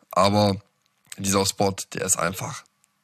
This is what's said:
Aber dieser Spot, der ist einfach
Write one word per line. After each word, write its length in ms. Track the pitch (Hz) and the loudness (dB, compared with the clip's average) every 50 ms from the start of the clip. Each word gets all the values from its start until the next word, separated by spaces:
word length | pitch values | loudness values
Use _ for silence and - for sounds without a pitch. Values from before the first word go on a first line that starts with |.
| _ - | _ -4
Aber 460 | - - 95 101 101 104 104 101 98 95 - _ _ _ _ _ _ _ _ - - - | 0 2 4 4 4 4 4 2 2 -2 -6 _ _ _ _ _ _ _ _ -20 -12 -8
dieser 260 | 98 98 98 98 98 | -4 0 2 2 2
Spot, 300 | 98 - - 104 98 95 - - - - | 0 0 0 0 0 0 -4 -10 -10 -8
der 120 | - - | -6 -2
ist 100 | 95 - | -2 -2
einfach 480 | - - 85 98 - 120 - - - - _ _ _ _ _ _ _ | 0 0 -4 -4 -6 -8 -10 -10 -12 -16 _ _ _ _ _ _ _